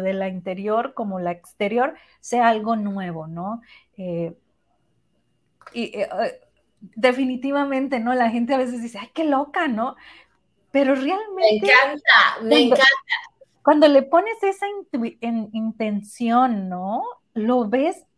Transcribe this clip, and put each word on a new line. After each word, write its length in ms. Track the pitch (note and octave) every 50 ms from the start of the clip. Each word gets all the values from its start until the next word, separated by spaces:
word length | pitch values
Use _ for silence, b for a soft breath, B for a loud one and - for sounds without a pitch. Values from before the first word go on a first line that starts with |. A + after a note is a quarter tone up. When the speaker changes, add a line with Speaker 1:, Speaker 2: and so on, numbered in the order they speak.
Speaker 1:
de 140 | F#3 F#3+ F#3+
la 140 | F#3+ F#3+ F#3+
interior 680 | F#3 F#3 F3 F#3+ F#3 F#3+ G3 G#3+ G#3+ A3+ A#3+ - -
como 260 | - A3+ G3+ F#3+ F#3
la 100 | F3 F3
exterior, 600 | F3 F3 - - - - G#3 G3+ A3 A#3+ B3+ D4+ D#4+ b b b b b
sea 280 | - - A#3+ A#3+ A#3+ A#3
algo 260 | A3+ G#3+ G#3+ A3+ A3+
nuevo, 520 | A3 G#3 G3+ G3 G3 F#3+ F3 E3 D#3+ D#3
¿no? 340 | D#3+ E3 E3+ F3+ G3+ A3+ A#3 b b b b b b _ -
Eh, 360 | F#3 F3+ E3+ E3+ E3+ E3 E3+ - _ _ _ _ _ _ _ _ _ _ _ _ _ _ _ _ _ _ _ _ _ _ _ _ _ -
y, 120 | - A#3 A#3 - - G#3
eh, 100 | G3 - F3+ F#3 A3+
eh, 160 | F3+ - - _ _ _ _ _ _ _ _
definitivamente, 1200 | G#3+ - _ A3 G#3+ B3+ B3 C4 C4+ B3+ B3+ B3 B3+ C#4 C#4 C#4+ C#4+ C#4 C4+ C4 C4+ C4+ C#4+ A#3+
¿no? 140 | A3 A#3+ B3+
La 160 | B3+ A#3+ A3+
gente 240 | A3 A#3+ A#3 A#3 C#4
a 40 | C4
veces 240 | C4 A#3+ B3 A#3+
dice, 160 | A#3 A#3 - G3
"Ay, 120 | A3 - _
qué 100 | D#4 D#4+
loca", 440 | D4+ C#4 C4 D4 C#4+ - F#4 E4 D4
¿no? 280 | A3+ G#3 A#3 B3+ - b b b b b b b b b _ _ _ _ _ _
Pero 220 | - C4+ C#4+ C4 C#4
realmente 720 | C4 C4 C#4+ F#4 G#4 A4 G#4 F#4+ F#4 A3+ G#3+ G#3+ G#3+ G#3
Speaker 2:
Me 40 | D#4+
encanta, 640 | B3+ B3+ C4+ C#4+ D4+ D4 - - B3 G#3+ - - - -
me 60 | A3+ A3
Speaker 1:
cuando, 260 | D4 D4 C4+ A#3 -
Speaker 2:
encanta. 160 | C4+ C4+ C4+ - C4+ - B B B B B _ _ _ _ _ _
Speaker 1:
cuando 260 | - C#4+ D#4 D4+ D#4 D4
le 140 | C#4+ C4+
pones 400 | C4+ C4+ - E4+ G4 A4+ A4+ A4+
esa 240 | G4+ G4 G4 - G4+ G4+
intu-, 500 | G#4 G4+ F#4 - - B3 A3+ A#3 - _
en, 300 | - A#3 A#3 A3+ G#3+ G#3+
intención, 1160 | G#3+ A3 A3+ A3+ A3 - A3+ G#3+ G#3 G3+ G#3 - - - A#3+ A3+ A#3 B3 B3+ B3+ A3+ G3 F#3+ F#3
¿no? 360 | F3+ F3+ F#3 G3 A3 C#4+ G#4 A#4+ A#4+ - _ _ _
Lo 340 | A3+ G#3+ A3+ B3+ B3+ A#3 G3+
ves 360 | A3 C4 C#4+ E4+ F#4+ - - _ _